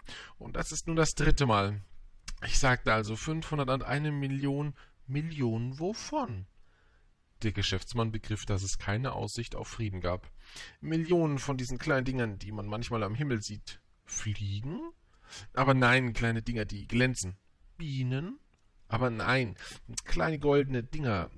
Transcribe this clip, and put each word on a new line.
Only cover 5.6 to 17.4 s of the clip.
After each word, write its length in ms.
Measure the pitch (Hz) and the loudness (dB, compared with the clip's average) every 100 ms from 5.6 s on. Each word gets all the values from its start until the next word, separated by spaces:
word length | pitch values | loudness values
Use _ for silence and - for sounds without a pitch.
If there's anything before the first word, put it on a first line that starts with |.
| 123 135 | -2 -4
wovon?" 680 | 175 226 - 302 226 101 95 - - _ _ _ _ _ _ _ | -4 -4 -4 -2 -2 -6 -10 -16 -20 _ _ _ _ _ _ _
Der 80 | 110 | -4
Geschäftsmann 600 | 98 95 92 - 120 113 | 0 0 -2 -2 -2 0
begriff, 340 | 110 - 107 - | -2 -4 -6 0
dass 180 | 98 | -2
es 160 | 98 - | 0 -2
keine 320 | - 107 135 | 0 -2 -2
Aussicht 420 | - 107 117 117 - | -4 -6 -6 -6 -8
auf 120 | - | -8
Frieden 340 | - 110 92 | -6 -4 -2
gab. 300 | 90 92 - - - - - - | -2 -2 -6 -18 -18 -18 -18 -10
"Millionen 560 | 151 165 160 175 160 139 | -2 0 4 4 4 2
von 160 | - 131 | -2 -2
diesen 220 | 120 120 | -2 -2
kleinen 280 | 160 135 127 | 2 2 2
Dingern, 340 | 127 117 95 | 0 -2 -2
die 120 | 98 | -8
man 140 | 107 104 | -6 -4
manchmal 360 | 120 117 117 | -4 -2 -2
am 100 | 98 110 | -2 -2
Himmel 260 | 147 113 | 0 -2
sieht." 380 | 104 104 - - _ _ - | -4 -10 -12 -16 _ _ -10
"Fliegen?" 840 | - 107 104 101 101 131 214 330 - _ _ - - - | -6 -4 -4 -4 -4 -4 -6 -8 -14 _ _ -20 -18 -6
"Aber 220 | - 135 131 | 2 4 6
nein, 380 | 123 131 123 | 6 6 4
kleine 280 | 110 117 113 | 0 2 0
Dinger, 240 | 113 113 107 | -2 -4 -4
die 220 | 101 - | -6 -2
glänzen." 500 | 120 127 117 92 95 | 2 2 0 -6 -10